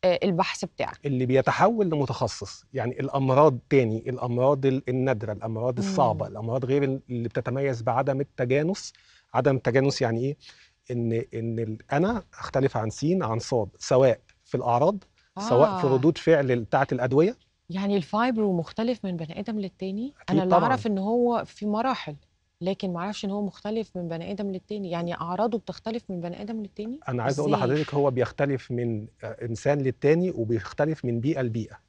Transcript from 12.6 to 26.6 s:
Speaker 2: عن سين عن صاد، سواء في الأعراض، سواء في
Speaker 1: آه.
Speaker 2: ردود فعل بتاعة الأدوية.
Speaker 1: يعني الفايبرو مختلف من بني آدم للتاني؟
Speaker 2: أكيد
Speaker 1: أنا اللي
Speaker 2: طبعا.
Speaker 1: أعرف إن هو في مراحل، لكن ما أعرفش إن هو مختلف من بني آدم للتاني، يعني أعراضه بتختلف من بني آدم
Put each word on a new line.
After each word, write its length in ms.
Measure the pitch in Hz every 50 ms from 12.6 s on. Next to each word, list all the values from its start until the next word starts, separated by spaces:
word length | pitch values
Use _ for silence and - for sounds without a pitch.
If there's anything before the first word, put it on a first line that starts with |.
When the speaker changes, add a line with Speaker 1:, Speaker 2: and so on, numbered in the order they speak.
| 135 135 -
Speaker 2:
عن 140 | 120 107 110
سين 320 | - - - 151 180 190 160
عن 160 | 113 113 110
صاد، 300 | - - 139 120 107 92 - _
سواء 420 | - - 139 127 135 131 113 - _ _ _ _ _
في 100 | _ -
الأعراض، 480 | 131 117 120 120 120 143 175 214 196 - _ _ _ _ _ _ 185
سواء 420 | 202 226 - 120 147 - 196 185
في 60 | -
Speaker 1:
آه. 80 | 139 131
Speaker 2:
ردود 240 | 131 123 160 - -
فعل 420 | - - 165 151 139 127 127 120
بتاعة 260 | 113 - - 139 139 - -
الأدوية. 440 | 123 123 123 123 139 160 202 254 _ _ _ _ _ _ _
Speaker 1:
يعني 260 | 170 190 196 202 202
الفايبرو 600 | 202 - - - 208 233 254 247 220 214 202 185 170
مختلف 460 | 160 - - - 226 233 254 220 -
من 120 | 190 180
بني 240 | 165 165 147 165 -
آدم 180 | 202 233 220 214
للتاني؟ 480 | 196 185 _ _ 190 190 190 208 233
Speaker 2:
أكيد 240 | 277 - _ - -
Speaker 1:
أنا 120 | - 156 185
اللي 120 | 185 175
Speaker 2:
طبعا. 120 | 175 170 240
Speaker 1:
أعرف 160 | 262 254 -
إن 120 | 233 208 190
هو 440 | 190 208 226 247 240 240 240 220 -
في 200 | - - - 214
مراحل، 500 | 208 208 214 233 262 247 - - - 147 143 _ _ _ _ _ _ _ _
لكن 320 | 170 185 190 190 - 190 175
ما 80 | 170
أعرفش 240 | 175 202 208 - -
إن 60 | 202
هو 120 | 196 208 208
مختلف 440 | 196 - - _ 208 220 226 220 - _
من 120 | 180 175 165
بني 240 | 165 165 170 180 202
آدم 180 | 190 208 202
للتاني، 400 | 190 185 _ _ 208 214 202 180
يعني 240 | 170 170 170 170 175
أعراضه 440 | - - 165 180 180 214 240 214 220
بتختلف 440 | - - 175 - _ 226 220 240 - -
من 120 | 190 175
بني 220 | 165 175 175 - 208
آدم 180 | 208 233 220